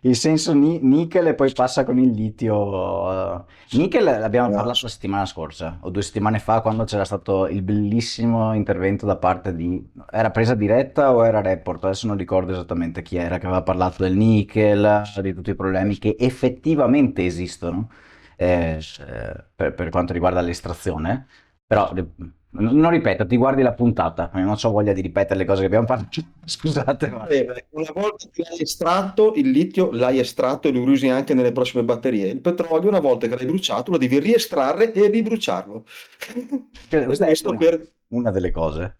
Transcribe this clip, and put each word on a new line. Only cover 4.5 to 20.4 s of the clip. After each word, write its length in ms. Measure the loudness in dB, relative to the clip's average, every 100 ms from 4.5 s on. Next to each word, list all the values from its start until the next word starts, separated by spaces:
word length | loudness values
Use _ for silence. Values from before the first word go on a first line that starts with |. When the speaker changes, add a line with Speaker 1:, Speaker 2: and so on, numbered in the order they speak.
| 0
Speaker 1:
parlato 240 | -2 -4
la 40 | -6
settimana 360 | -10 -4 -4 -4
scorsa, 520 | -6 -12 -10 -10 -8
o 80 | -6
due 100 | -6
settimane 380 | -4 -2 0 0
fa, 220 | 0 0
quando 240 | 0 -2 -2
c'era 200 | -2 -4
stato 420 | -6 -2 0 0
il 140 | -2
bellissimo 920 | -2 0 0 0 -2 -4 0 0 0
intervento 520 | -2 -2 -2 0 -2 -2
da 120 | 0
parte 360 | 0 -2 -4 -6
di, 240 | -4 -6 -8 -20 -6
era 220 | -2 0
presa 240 | 2 0 2
diretta 580 | 2 2 2 2 4
o 100 | 4 4
era 160 | 2
report? 420 | 0 -2 -4 -4
Adesso 240 | -4 -2 -4
non 100 | -4
ricordo 340 | -2 -2 -2
esattamente 520 | -6 -4 -4 -4 -8
chi 140 | -6 -6
era, 200 | -4 -4
che 80 | -2
aveva 160 | -2
parlato 400 | 0 0 -2 0
del 120 | 0 4
nickel, 880 | 4 4 2 2 4 4 4 2 0 -6
di 120 | -6 -6
tutti 160 | -6
i 40 | -4
problemi 420 | -2 0 0 0
che 160 | -2 0
effettivamente 1080 | -2 0 -2 -2 -2 2 4 4 2 0
esistono, 640 | -4 -4 -8 -8 -6 -6 -8 -14 -20 -20 -20 -4
eh, 420 | 0 2 0 -4 -10 -16 -14 -12 -12 -14 _ _
per, 180 | -4 -4
per 140 | -4
quanto 240 | -2 -2
riguarda 280 | 0 0 0